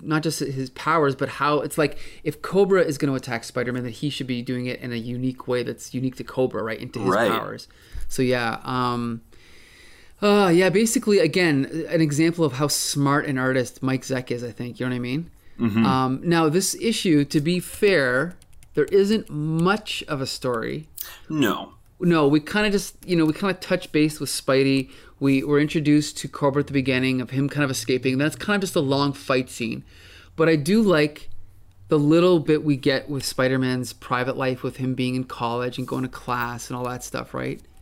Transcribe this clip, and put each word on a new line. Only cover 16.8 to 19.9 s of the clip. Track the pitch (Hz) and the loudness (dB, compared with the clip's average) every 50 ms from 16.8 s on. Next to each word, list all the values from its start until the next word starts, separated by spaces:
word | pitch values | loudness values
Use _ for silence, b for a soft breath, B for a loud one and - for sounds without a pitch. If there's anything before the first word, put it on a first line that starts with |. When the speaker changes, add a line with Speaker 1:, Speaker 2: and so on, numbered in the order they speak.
Speaker 1:
issue, | - 226 220 - - 196 151 147 143 | -2 -2 -2 0 2 4 4 4 4
to | 139 - 156 | 2 0 0
be | 143 165 180 180 | 0 0 -2 -2
fair, | - - - - 214 202 190 151 135 123 123 131 151 175 - - - - - - - - - | -4 -8 -4 0 2 4 4 4 4 4 2 2 0 -2 -6 -12 -18 -20 -20 -20 -20 -6 -2
there | 151 143 | 0 0
isn't | - 185 196 196 202 220 208 - - | 4 4 4 6 6 4 0 0 -4
much | - 151 151 156 160 165 170 185 202 220 - - | -6 -6 -4 -2 0 2 2 2 2 0 -2 -6